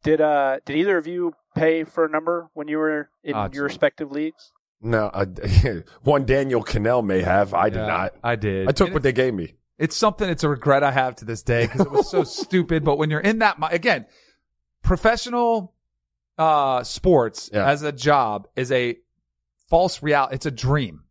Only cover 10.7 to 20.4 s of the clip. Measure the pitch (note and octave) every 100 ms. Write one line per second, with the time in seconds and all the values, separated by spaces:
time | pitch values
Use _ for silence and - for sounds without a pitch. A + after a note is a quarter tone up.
10.7 | C#3 C#3 C3+ C3 A#2+ G#2+ A2+ - A#2 A#2
11.7 | C3 - C#3+ - G3 - - - F#3 E3+
12.7 | D#3+ D3 C#3+ D#3 D3+ F#3+ A3 A3 F3+ D#3
13.7 | E3+ A#3 D#3+ G#2+ _ _ _ _ _ _
14.7 | _ - F3+ A3 A3+ B3 A#3+ A#3+ A3+ F#3
15.7 | _ _ _ _ _ _ - D#3+ D3+ C#3
16.7 | B2+ A#2+ - F#3 E3 A#2 - - G#2 G2+
17.7 | D3 D3 C#3 C3+ C#3+ A#2 G#2 G2 - B2+
18.7 | C3 A#2+ A#2+ _ _ _ _ _ _ _
19.7 | E3 F3+ - D3+ C#3+ C3+ C3